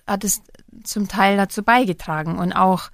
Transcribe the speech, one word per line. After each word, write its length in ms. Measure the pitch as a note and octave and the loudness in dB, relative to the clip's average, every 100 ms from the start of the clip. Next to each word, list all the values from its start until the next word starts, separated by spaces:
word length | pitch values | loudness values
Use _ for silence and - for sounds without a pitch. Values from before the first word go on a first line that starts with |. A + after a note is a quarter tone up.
| - | -6
hat 160 | G3+ | -4
es 180 | G3+ - _ - - - | -2 -4 _ -20 -20 -18
zum 240 | - A3 G3 | -8 -6 -4
Teil 300 | G3+ G3 G3+ | 2 2 4
dazu 240 | G3 - | 0 -2
beigetragen. 720 | G3+ A#3+ A3 E3 - D#3 D#3+ F3 | 2 4 2 -2 -4 -6 -4 -4
Und 160 | F3+ | -2
auch, 360 | - F#3+ F#3 - | 2 2 2 -4